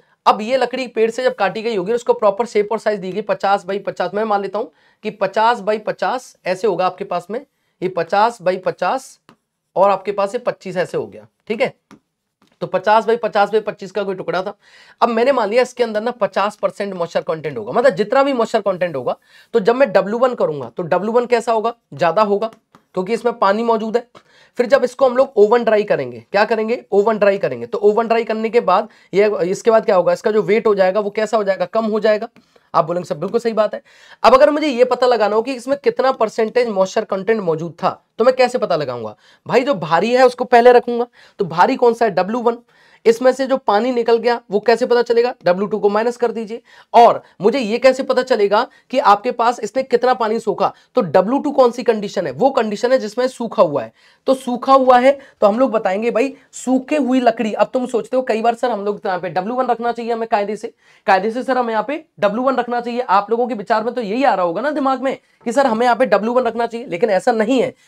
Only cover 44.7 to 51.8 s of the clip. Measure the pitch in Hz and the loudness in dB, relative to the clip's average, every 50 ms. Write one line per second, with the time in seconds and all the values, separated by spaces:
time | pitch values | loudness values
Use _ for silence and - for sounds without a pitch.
44.7 | 226 226 247 247 240 240 233 - 233 233 240 247 - - - 175 180 185 208 196 | 2 2 2 2 2 2 2 2 2 2 0 0 -4 -2 0 0 0 0 -2 -4
45.7 | 214 202 185 208 202 214 226 240 233 - 233 226 202 226 226 190 226 240 - _ | -2 0 0 0 0 0 0 -2 -2 -2 -2 -4 -2 -6 -10 -10 -12 -14 -16 _
46.7 | - - - _ - 226 240 202 156 - - _ _ - 170 226 233 285 240 196 | -20 -20 -10 _ 4 4 6 6 4 2 -4 _ _ -2 0 0 0 0 0 -2
47.7 | 226 233 262 262 254 269 - - 254 247 254 262 254 214 202 196 202 220 262 - | 0 2 2 2 2 2 -2 -2 -2 -2 0 0 0 0 2 2 2 0 0 -2
48.7 | _ _ _ _ 247 262 - 196 202 202 - 247 - - 226 240 240 - 220 202 | _ _ _ _ -4 2 4 4 4 4 2 -2 -2 0 0 0 0 -2 -6 -6
49.7 | - 262 262 - 240 233 247 254 254 - 226 214 226 226 - 208 175 - 190 135 | -4 -4 -2 0 0 0 2 0 0 0 -2 -2 -2 -2 -4 -4 -2 -2 -2 -2
50.7 | - _ _ _ _ 254 214 160 127 185 185 208 269 277 294 294 285 277 254 240 | -4 _ _ _ _ -2 0 2 2 2 2 2 0 -2 -2 -2 0 2 2 2
51.7 | 233 - | 0 0